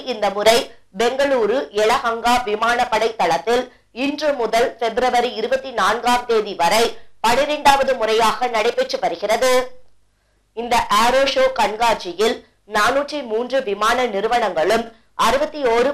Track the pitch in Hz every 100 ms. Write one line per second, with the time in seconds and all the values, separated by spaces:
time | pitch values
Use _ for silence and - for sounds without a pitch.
0 | 277 220 202 196 208 233 - - _ 190
1 | 233 269 285 262 208 254 - 202 214 254
2 | 240 226 233 247 208 208 226 240 - 220
3 | 226 - 180 170 - 240 254 - _ 214
4 | 277 294 302 269 226 226 247 - 233 214
5 | 247 240 240 214 233 262 269 233 190 220
6 | 240 240 240 226 202 170 170 208 233 -
7 | - - 226 240 285 294 294 277 269 254
8 | 220 220 220 208 247 233 220 240 254 -
9 | 180 170 208 233 254 254 254 - - _
10 | _ _ _ _ _ - 240 233 - 202
11 | 233 262 269 269 262 262 208 214 233 -
12 | 185 170 226 254 - _ - 208 214 269
13 | 285 294 254 214 240 262 208 196 214 247
14 | 247 196 214 240 220 160 165 226 226 -
15 | _ - 208 254 302 302 262 226 247